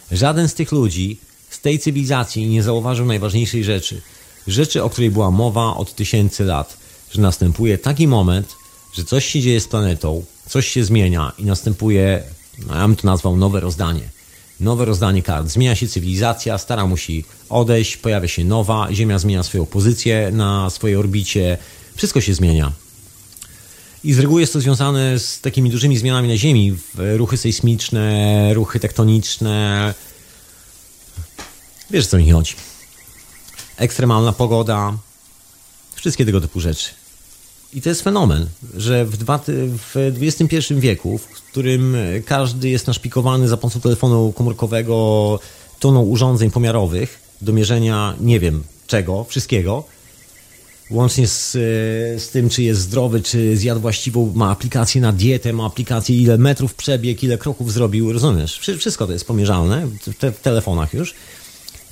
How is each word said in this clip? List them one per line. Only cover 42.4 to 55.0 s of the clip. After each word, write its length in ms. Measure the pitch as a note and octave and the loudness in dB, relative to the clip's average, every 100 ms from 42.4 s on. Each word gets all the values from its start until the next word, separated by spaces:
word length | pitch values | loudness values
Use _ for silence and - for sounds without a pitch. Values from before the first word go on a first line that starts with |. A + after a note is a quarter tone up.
| C3 B2 C3 | 0 -2 -2
jest 180 | B2+ - | -2 -2
naszpikowany 600 | A#2 B2 B2+ B2+ C3 B2 | -4 -2 0 2 2 2
za 100 | A2+ | 2
pomocą 240 | B2 A#2+ | -2 -2
telefonu 520 | B2 A#2 B2+ A#2 A2 G2+ | 0 2 2 4 2 0
komórkowego 1000 | A#2 A2 A2+ A2+ A2+ A2+ A2 G#2+ G#2 G#2 - - - - | -2 -2 -2 -2 0 0 4 4 2 0 -6 -20 -20 -2
toną 220 | C#3 C3+ | 4 4
urządzeń 500 | G#2+ A2+ C3 B2 A2 | 4 2 2 4 2
pomiarowych 680 | A#2+ A#2 A2+ F#2 F2 C3 - - - | 2 0 0 0 -2 -6 -10 -20 -10
do 120 | G2+ | -2
mierzenia 600 | A2 G#2 A#2 A2+ G#2+ G#2 - | 2 2 2 2 0 -2 -2
nie 200 | A#2 A2+ | 2 2
wiem 240 | E2+ D#2 D2 - - | 2 -2 -6 -18 -4
czego, 360 | A2 E2+ F#2+ | -2 0 -4
wszystkiego, 600 | A#2 C#3 - A#2 F2 A#2+ D3+ - - - - - - - - - - | -4 -6 -2 -2 0 -4 -8 -20 -20 -20 -20 -20 -20 -20 -20 -20 -6
łącznie 380 | A2+ B2 B2+ A#2 | 0 2 2 0
z, 280 | - - B2+ | 0 -4 -4
e, 640 | A2+ A2+ A2 A2 A#2 A#2 | -2 -2 -2 -4 -4 -6
z 100 | - | -4
tym, 200 | C3+ A#2+ | 0 0
czy 140 | B2 | 2
jest 180 | A#2+ G#2+ | 0 0
zdrowy, 400 | F2+ A#2+ B2 A2+ | 0 -2 0 0
czy 360 | F#2+ A#2+ A2 G#2+ | 0 0 2 2
zjadł 240 | A#2 A#2 | 0 -2
właściwą, 500 | A2+ G#2 - A#2+ A2+ F2 | -2 -4 -2 0 0 2
ma 160 | G#2 | 0
aplikację 500 | G2 B2 B2 A2+ C3+ | 0 -2 -2 0 2